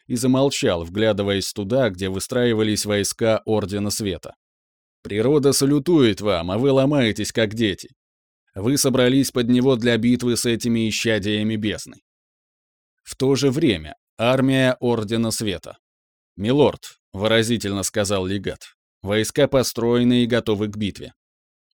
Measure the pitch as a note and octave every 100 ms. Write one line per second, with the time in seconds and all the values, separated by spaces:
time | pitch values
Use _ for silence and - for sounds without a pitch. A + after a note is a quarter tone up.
0 | - B2 B2+ C3 C#3 - B2 F2 E2+ F#2
1 | A2 G2+ G2+ G2 F#2 - G2 B2+ B2 F#2
2 | F#2+ F#2+ - B2 B2 A2 G#2+ G#2 G#2 G#2
3 | G2 - A2+ A2 - G#2+ G2 G2+ G#2 -
4 | G#2 D#2+ - - _ _ _ _ _ _
5 | - G2+ A#2 D3+ C#3 C3 C3+ D3 C#3 E3+
6 | A#2+ G2 G#2 F2+ E2+ G2+ C#3 C3+ C3+ D3
7 | A#2 G2+ G2+ - A2 A2 A2 F2 - _
8 | _ _ _ _ _ - G#2+ C#3+ C#3 B2
9 | B2 C3+ B2+ B2+ A#2+ B2 B2+ B2 A#2+ A#2
10 | A#2 B2 B2 A#2 B2 A2 A#2+ A#2 A2 G#2
11 | A#2 A2 G2+ G#2+ G#2+ A2 G#2 F2 - -
12 | _ _ _ _ _ _ _ _ _ _
13 | - - C3+ C3+ C3+ B2+ D#3 F2+ D#2 -
14 | _ - A2+ C3 C3 C3+ C3 B2+ B2 A#2
15 | G#2 A2+ A2+ G#2+ A2 E2+ - - _ _
16 | _ _ _ - G#2 C#3 C3 - - -
17 | _ F#2+ G#2+ A2 A2 A#2 G2+ G2+ F#2 -
18 | G2 G2+ F#2 G2+ F#2 C#2 - _ _ _
19 | F#2+ G#2+ A2 - C3+ C3+ A#2 - A#2 A#2+
20 | B2 B2 A#2+ A#2 A2 G#2 G#2+ G#2+ G#2 -
21 | - - _ _ _ _ _